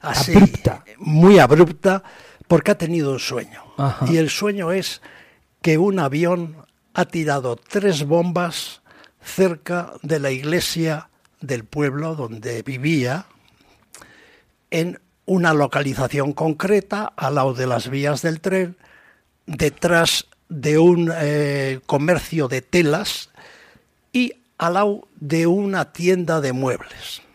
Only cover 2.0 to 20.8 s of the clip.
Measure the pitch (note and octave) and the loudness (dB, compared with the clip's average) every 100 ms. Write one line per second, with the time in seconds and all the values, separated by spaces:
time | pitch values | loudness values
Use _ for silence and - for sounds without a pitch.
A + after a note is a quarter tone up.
2 | - - - - - E3 F#3+ G3+ D#3+ E3+ | -6 -20 -20 -20 0 2 2 0 -2 -2
3 | C#3+ C3 - B2 G#2+ - - - C#3 - | -2 -4 -6 -8 -10 -18 -16 -4 -4 -2
4 | C#3+ E3 D#3 - G#3 G3+ E3 F#3+ F3 - | 0 2 0 -2 -4 -4 -4 -4 -4 -12
5 | - - - _ _ _ E3+ D#3 G3+ F#3+ | -18 -20 -20 _ _ _ 0 2 2 0
6 | C#3+ D3 E3+ F3+ E3 D#3 - _ _ - | -2 0 0 -2 -4 -14 -20 _ _ -4
7 | F3+ F3 D3+ C#3 B2+ A#2+ _ G#3 G3+ D#3 | -2 -2 -2 -2 -4 -8 _ -2 0 -2
8 | C#3+ E3+ F3 F3 F3 - - - _ - | 0 0 0 -2 -4 -8 -12 -16 _ -20
9 | - _ - - F#3+ E3 - F3 E3+ - | -20 _ -12 0 0 0 -6 -6 -6 -14
10 | D3 D#3 C#3 C3 D3 E3+ - E3 D#3+ D3+ | -4 -2 -2 -4 -2 -2 -2 -2 -4 -4
11 | - _ _ _ C3+ B2 A2 D3+ D3 C#3 | -10 _ _ _ -8 -8 -6 -4 -4 -2
12 | D#3+ D#3+ A#2 A2+ A#2+ A#2 A2 C3 C#3+ D#3+ | -8 -8 -10 -10 -10 -10 -10 -4 -2 0
13 | B2 D3+ - _ _ _ _ _ _ - | 0 -4 -8 _ _ _ _ _ _ -20
14 | - - _ _ _ _ _ E3 F3 - | -20 -20 _ _ _ _ _ -4 -4 -8
15 | _ _ - F#3 E3+ D3+ C#3 C#3+ C#3 B2+ | _ _ -2 2 4 4 2 0 -2 -2
16 | C3 C#3+ C#3 C3+ D#3+ D#3 F#3+ G#3 G3 G#3 | -4 -2 -4 -2 -4 -2 0 0 0 -8
17 | G#3+ - C3+ C#3+ C3+ B2 B2+ A#2 B2 C3+ | -8 -6 -2 0 0 -2 -2 -2 -4 -4
18 | C#3+ D3 E3 D#3+ F#3+ F#3+ F3+ F3+ _ - | -2 -2 -4 -4 -2 -2 -2 -8 _ -20
19 | _ _ _ _ - D3+ D3+ - E3+ E3+ | _ _ _ _ -12 -2 -2 0 0 2
20 | E3 - - _ _ D#3+ C3+ D3+ | 2 -2 -6 _ _ -8 0 4